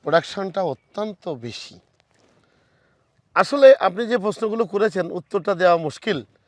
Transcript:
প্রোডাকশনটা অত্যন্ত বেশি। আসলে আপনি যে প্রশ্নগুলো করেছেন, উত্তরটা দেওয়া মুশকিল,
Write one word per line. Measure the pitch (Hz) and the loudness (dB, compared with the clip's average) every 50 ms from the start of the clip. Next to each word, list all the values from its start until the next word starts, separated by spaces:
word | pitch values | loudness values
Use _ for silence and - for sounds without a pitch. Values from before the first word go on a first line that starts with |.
| _ | _
প্রোডাকশনটা | 147 151 170 165 - - 202 196 190 170 196 185 | 2 2 2 2 0 -8 -8 -8 -6 -4 -4 -4
অত্যন্ত | 165 135 - _ _ _ - 208 220 202 _ _ 185 | -4 -4 -8 _ _ _ -8 -8 -8 -8 _ _ -10
বেশি। | 156 123 117 120 107 - - - 101 90 _ _ _ _ _ _ _ _ _ _ _ _ _ _ _ _ _ _ _ _ _ _ _ _ _ _ _ _ _ _ _ | -10 -10 -10 -12 -12 -12 -16 -18 -20 -20 _ _ _ _ _ _ _ _ _ _ _ _ _ _ _ _ _ _ _ _ _ _ _ _ _ _ _ _ _ _ _
আসলে | 165 190 - - 285 277 262 254 - | 0 0 0 2 6 8 8 8 8
আপনি | - 190 175 190 240 | 4 -2 -2 -2 -4
যে | 214 240 233 | -2 -2 -2
প্রশ্নগুলো | 185 214 202 - 226 214 208 226 233 | -2 -4 -4 -4 -4 -6 -2 -4 -4
করেছেন, | 165 - 202 208 220 - 190 175 170 | -4 -2 -2 -2 0 -2 -2 -6 -4
উত্তরটা | - 180 - _ - 202 160 - 190 | -6 -10 -10 _ -6 -6 -4 -4 -2
দেওয়া | 165 185 180 175 | 2 4 4 4
মুশকিল, | 170 160 151 - - - 220 196 143 104 _ _ _ _ | 4 0 -4 -8 -8 -6 -6 -6 -6 -6 _ _ _ _